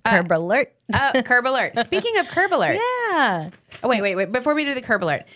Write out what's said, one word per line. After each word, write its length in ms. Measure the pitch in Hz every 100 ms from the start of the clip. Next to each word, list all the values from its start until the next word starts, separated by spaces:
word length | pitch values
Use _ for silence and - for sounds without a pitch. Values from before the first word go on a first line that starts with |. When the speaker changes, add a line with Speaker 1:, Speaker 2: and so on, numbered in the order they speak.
Speaker 1:
Uh, 140 | 226 196
Speaker 2:
Curb 80 | 175
alert. 420 | 165 170 240 277 _ -
Speaker 1:
uh, 300 | 220 269 262
curb 240 | 247 247 254
alert. 300 | 262 190 233
Speaker 2:
<laughs> 60 |
Speaker 1:
Speaking 340 | 226 370 466 427
of 100 | -
curb 240 | - 381
alert. 240 | 320 160 370 480 508 466
Speaker 2:
Yeah. 400 | 339 247 175 160 - _ -
Speaker 1:
Oh, 40 | 247
wait, 120 | 233
wait, 140 | 202 185
wait. 160 | 190
Before 240 | 247 269 302
we 100 | 285
do 80 |
the 80 | 262
curb 220 | - 208
alert, 220 | 170 143 -